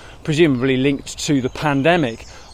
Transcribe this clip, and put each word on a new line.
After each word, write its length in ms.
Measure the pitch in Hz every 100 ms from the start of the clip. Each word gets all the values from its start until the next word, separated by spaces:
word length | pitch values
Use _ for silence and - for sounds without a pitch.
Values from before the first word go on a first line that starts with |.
| - -
presumably 540 | - 151 170 127 131 127
linked 420 | 135 139 - - -
to 160 | 143
the 80 | 123
pandemic, 760 | - 156 139 135 175 131 113 - - -